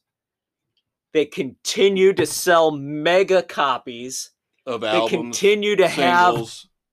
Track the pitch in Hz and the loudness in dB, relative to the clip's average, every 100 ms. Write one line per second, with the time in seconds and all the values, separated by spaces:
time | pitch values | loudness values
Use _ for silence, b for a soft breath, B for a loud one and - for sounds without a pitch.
0 | _ _ _ _ _ _ _ _ _ _ | _ _ _ _ _ _ _ _ _ _
1 | _ 156 147 - 139 - - - 196 190 | _ -4 -2 -6 -10 -10 -8 0 2 4
2 | 190 190 156 - 185 170 160 147 139 151 | 4 2 -2 -2 2 4 4 0 -8 -4
3 | 156 180 185 185 170 - 143 139 - 117 | 0 2 2 2 0 -2 -2 -2 -6 -14
4 | 127 127 - _ _ _ - 117 110 107 | -12 -12 -14 _ _ _ -10 -6 -2 0
5 | 113 175 120 113 196 208 208 202 170 170 | 0 -2 -6 -2 0 2 0 2 2 2
6 | 175 175 180 117 113 - - _ _ | 2 4 4 2 -6 -14 -20 _ _